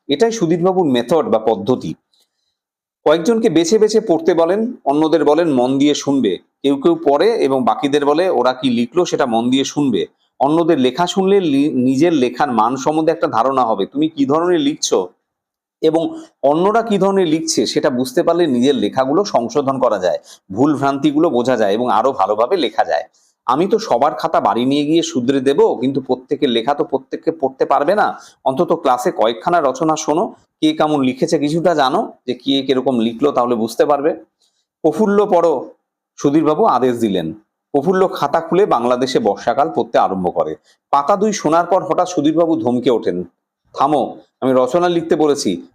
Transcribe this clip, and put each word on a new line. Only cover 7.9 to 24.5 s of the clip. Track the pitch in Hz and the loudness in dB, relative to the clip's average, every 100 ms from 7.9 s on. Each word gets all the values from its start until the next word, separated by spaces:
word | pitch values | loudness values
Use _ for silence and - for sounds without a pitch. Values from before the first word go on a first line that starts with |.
| 147 143 | 0 2
বলে, | 147 185 | 2 0
"ওরা | 127 123 | 0 0
কি | 127 139 | 0 -2
লিখলো | 117 120 165 170 | -2 -2 -2 -2
সেটা | - 139 | 0 -2
মন | 117 120 | 0 0
দিয়ে | 131 | 0
শুনবে।" | 135 - 143 101 - _ _ - | -2 -2 -2 -2 -4 _ _ -4
অন্যদের | 135 160 165 160 | 0 2 2 2
লেখা | 127 127 175 | 0 0 -2
শুনলে | - 190 202 | 0 2 2
লি-, | 175 139 147 | 2 0 0
নিজের | 127 127 135 170 | 0 0 2 2
লেখার | 160 123 127 147 | 2 0 -2 -2
মান | 117 110 135 | 0 0 0
সম্বন্ধে | 151 156 160 | -2 0 0
একটা | 156 165 | 0 -2
ধারণা | 120 123 135 120 | 0 0 0 0
হবে, | 101 95 | -2 -4
তুমি | 139 156 | -2 -4
কি | 143 135 | -2 -2
ধরনের | 151 175 175 | 0 0 0
লিখছো, | 143 156 - 120 90 _ _ _ _ _ _ _ | 0 -4 -2 -2 -2 _ _ _ _ _ _ _
এবং | 160 160 160 - - _ | 2 2 2 -6 -16 _
অন্যরা | 135 151 190 220 | 0 2 2 2
কি | 220 202 | 2 2
ধরনের | 190 196 175 | 2 2 2
লিখছে | 156 160 - 110 | 0 -2 -2 -2
সেটা | 156 151 | 0 0
বুঝতে | 123 131 - | 0 -2 0
পারলে | 165 170 175 | 2 2 2
নিজের | 123 127 131 | 2 2 0
লেখাগুলো | 104 101 131 156 202 | 0 0 0 0 0
সংশোধন | 131 117 143 135 131 | -2 -2 -2 -2 0
করা | 127 104 | 0 0
যায়, | 90 76 - - - | 0 -2 -6 -20 -10
ভুল | 98 143 139 | 0 0 2
ভ্রান্তিগুলো | 139 139 151 143 165 | -2 0 0 2 2
বোঝা | 123 120 123 | 2 0 2
যায় | 104 | 2
এবং | 104 123 | 0 0
আরো | 104 123 | 0 0
ভালোভাবে | 131 95 107 120 185 | 0 0 0 0 0
লেখা | 120 - | -2 -2
যায়। | 98 78 - _ _ _ - | -2 -2 -6 _ _ _ -4
আমি | 127 196 | -2 0
তো | 220 | -2
সবার | - 120 143 156 | 0 0 0 -2
খাতা | 165 180 | -2 0
বাড়ি | 120 | 0